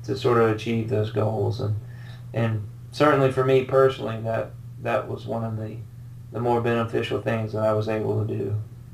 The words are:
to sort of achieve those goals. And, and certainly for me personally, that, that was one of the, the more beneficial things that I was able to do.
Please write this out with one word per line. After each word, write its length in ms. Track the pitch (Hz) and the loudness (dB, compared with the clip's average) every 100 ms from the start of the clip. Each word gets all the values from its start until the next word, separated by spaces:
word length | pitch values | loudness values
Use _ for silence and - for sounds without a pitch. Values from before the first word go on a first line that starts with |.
to 140 | - - | -4 0
sort 220 | 127 117 | 4 6
of 100 | 113 | 4
achieve 400 | 107 117 113 110 | 2 0 -2 0
those 220 | 104 107 | 0 0
goals. 480 | 104 110 110 104 - | 0 0 2 0 0
And, 200 | - 107 - - - - - | -2 -2 -6 -14 -14 -14 -6
and 340 | 110 113 110 104 - - | -2 0 0 -6 -12 -14
certainly 400 | - 147 139 131 | 2 4 6 4
for 120 | 131 | 4
me 220 | 135 131 - | 4 4 6
personally, 540 | 135 135 131 113 113 | 6 6 4 -4 -4
that, 260 | 110 113 - - - - | -2 -2 -4 -10 -16 -8
that 260 | 117 110 - | -2 -2 -2
was 200 | 110 117 | -8 -6
one 160 | 117 | -4
of 140 | 113 110 | -4 -4
the, 200 | 110 - - - - - - | -6 -10 -12 -16 -16 -16 -10
the 80 | - | -4
more 200 | 120 117 | 2 2
beneficial 640 | 117 117 113 123 117 - | 2 0 0 -2 -2 -2
things 320 | 113 113 110 | 0 0 -2
that 100 | 107 | 0
I 100 | 110 | 2
was 140 | 107 107 | 2 0
able 380 | 110 104 107 107 | 0 0 0 0
to 100 | 110 | -2
do. 200 | - 107 - - - | -2 -4 -6 -14 -16